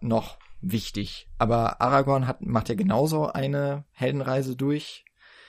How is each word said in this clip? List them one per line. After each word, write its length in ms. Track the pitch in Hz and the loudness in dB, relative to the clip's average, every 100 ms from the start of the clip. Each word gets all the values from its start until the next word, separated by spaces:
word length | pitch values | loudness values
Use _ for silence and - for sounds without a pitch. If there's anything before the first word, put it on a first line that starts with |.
noch 360 | 117 113 - - - - | 0 0 -2 -12 -18 -8
wichtig. 680 | 92 107 - 101 101 - - - | -4 -2 -4 -6 -6 -10 -14 -2
Aber 420 | 113 117 113 - | 2 2 2 0
Aragorn 460 | 123 139 139 135 127 | 4 4 4 2 0
hat, 160 | - | -4
macht 260 | - 117 - | -2 -2 0
ja 60 | |
genauso 520 | 107 92 110 151 156 151 | 0 2 4 2 2 0
eine 580 | - 135 143 143 143 - | -2 -2 0 -2 -4 -10
Heldenreise 640 | - 131 139 131 131 131 | -4 -2 0 0 0 -2
durch 500 | 127 139 147 - - - _ - - | -2 0 0 -4 -16 -20 _ -20 -20